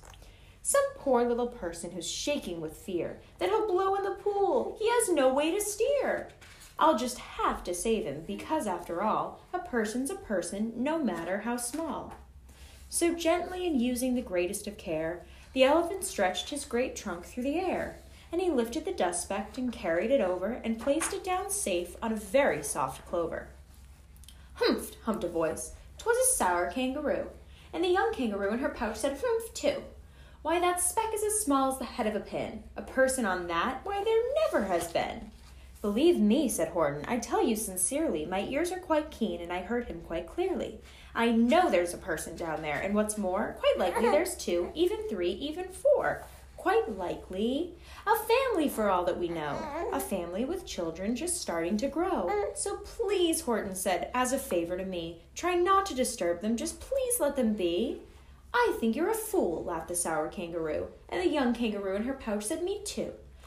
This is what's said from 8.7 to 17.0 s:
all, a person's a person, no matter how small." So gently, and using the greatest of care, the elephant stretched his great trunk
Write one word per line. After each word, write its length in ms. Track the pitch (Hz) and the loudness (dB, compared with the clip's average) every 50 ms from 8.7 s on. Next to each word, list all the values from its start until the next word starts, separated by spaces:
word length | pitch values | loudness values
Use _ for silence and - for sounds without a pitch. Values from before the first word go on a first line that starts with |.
| 175 175 - - 170 175 | -2 -4 -4 -4 -4 -2
all, 400 | 208 220 180 147 160 - - - - - | 0 2 2 2 0 -2 -6 -12 -16 -6
a 60 | - 359 | -6 -6
person's 540 | 359 - 254 233 208 214 - 247 269 277 | -6 -2 -2 0 0 0 -2 -2 -4 -4
a 40 | 392 | -4
person, 560 | 392 - - 208 175 170 - 196 202 220 226 - | -8 -6 -2 -2 -2 -2 -2 -4 -4 -4 -4 -2
no 240 | - 247 294 320 330 | -2 -2 0 0 2
matter 400 | 285 208 175 165 170 175 190 208 | 0 0 -2 -2 -4 -4 -4 -4
how 180 | 208 233 240 240 | -2 -2 -4 -4
small." 560 | - - - 311 330 302 214 165 - - - - - - - - - - - - - - - - - - | -4 -6 -6 -6 -6 -4 -6 -6 -8 -10 -14 -16 -20 -20 -20 -20 -20 -20 -20 -20 -20 -20 -20 -20 -18 -6
So 260 | - - 339 339 339 | -2 2 2 2 2
gently, 500 | - - 320 349 349 - - 370 359 359 | 2 2 2 2 2 2 -2 -4 -2 -2
and 160 | 349 302 240 | 0 2 2
using 320 | 233 247 247 233 262 254 247 | 2 2 2 0 0 0 0
the 80 | 254 | 0
greatest 460 | - - 185 175 175 180 202 - - 208 | -2 -2 0 0 0 0 -2 -4 -6 -8
of 100 | 202 - | -10 -10
care, 480 | - 185 160 156 160 160 175 180 - - - - - - - | -6 -4 -2 -2 -2 -2 -4 -6 -10 -16 -20 -20 -20 -6 4
the 100 | 262 262 | 6 6
elephant 400 | 269 302 339 349 359 392 381 - | 8 8 6 4 2 -2 -4 -6
stretched 480 | - - - 190 185 202 - - - | -6 0 2 2 2 2 0 -6 -6
his 120 | 294 277 - | -6 -6 -6
great 320 | - 233 240 254 - - | -4 -2 0 0 0 -4
trunk 300 | - | -8